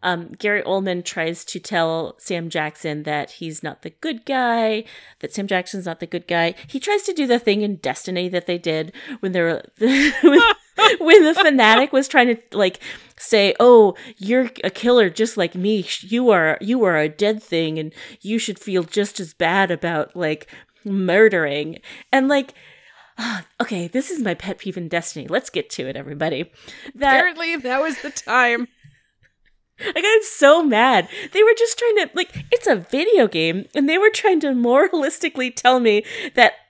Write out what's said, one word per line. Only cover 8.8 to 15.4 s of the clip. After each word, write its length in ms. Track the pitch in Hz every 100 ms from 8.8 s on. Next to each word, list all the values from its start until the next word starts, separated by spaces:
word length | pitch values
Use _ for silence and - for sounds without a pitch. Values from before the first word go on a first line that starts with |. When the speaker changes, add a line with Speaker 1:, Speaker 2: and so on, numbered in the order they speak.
| 160 - - 262
Speaker 1:
when 100 | 196
they 100 | 185
were, 220 | 170 160 -
<laughs> 60 | _
when, 320 | 220 269 285 - 359 285 466 415 _ - 440 494
when 240 | 330 403
the 100 | 311 330
fanatic 500 | 359 269 220 220 285
was 160 | 269 269
trying 200 | 285 247
to, 100 | 233 _ 190
like, 240 | 190 185 - - - _
say, 380 | - 214 202 -
"Oh, 360 | 247 240 208 180 - 220
you're 340 | 196 247 247 -
a 60 | -
killer 400 | - 233 247 202
just 280 | 165 220
like 180 | 220